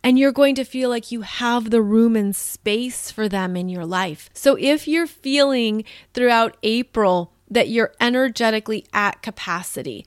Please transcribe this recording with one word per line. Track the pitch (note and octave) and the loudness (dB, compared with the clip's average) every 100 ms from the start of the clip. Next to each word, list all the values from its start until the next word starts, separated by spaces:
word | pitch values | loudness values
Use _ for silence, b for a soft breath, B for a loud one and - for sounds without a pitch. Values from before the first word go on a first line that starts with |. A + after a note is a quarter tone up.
and | B3 B3+ | 2 4
you're | C#4 | 4
going | C4 C#4 C4+ | 4 4 4
to | |
feel | B3+ B3+ B3 | -4 -4 -2
like | A#3+ - | -2 -6
you | A#3+ | -10
have | G3 - A#3+ A#3+ | -10 -4 0 0
the | A3 A3+ | 2 2
room | G#3 A3 A#3 A3+ | 4 4 4 4
and | G3+ F#3+ | 0 -4
space | - - G#3 G#3+ B3 - - | -8 -8 -2 -2 -4 -8 -12
for | - G#3+ | -6 -4
them | G3 F#3 F3+ | -2 -4 -4
in | F3+ | -6
your | F3+ E3 | -6 -4
life. | F#3 F#3 - - | -4 -4 -6 -16
So | - C#4 C#4 | 0 2 2
if | C4 D4+ D4+ | 2 0 0
you're | D#4+ E4 | -2 -2
feeling | - C4+ C#4+ C#4 C4 A3+ G#3+ A3 B B | -6 -4 2 2 2 0 -2 -8 B B
throughout | - B3 A#3 A3+ - | 0 2 4 2 -2
April | A3+ A#3 B3+ A3+ G3+ F3+ E3+ _ - | -2 -2 -2 0 2 2 -2 _ -4
that | A3+ - | 0 0
you're | A3+ A3 - | 0 -2 0
energetically | A#3+ B3 C4 A3 A3+ A3 G#3+ G#3+ - | 0 2 0 0 0 0 -4 -8 -4
at | G#3 G3+ - | -2 -2 -4
capacity, | - - - F3 - - C3+ G#2+ | -12 -12 -8 -8 -8 -10 -10 -12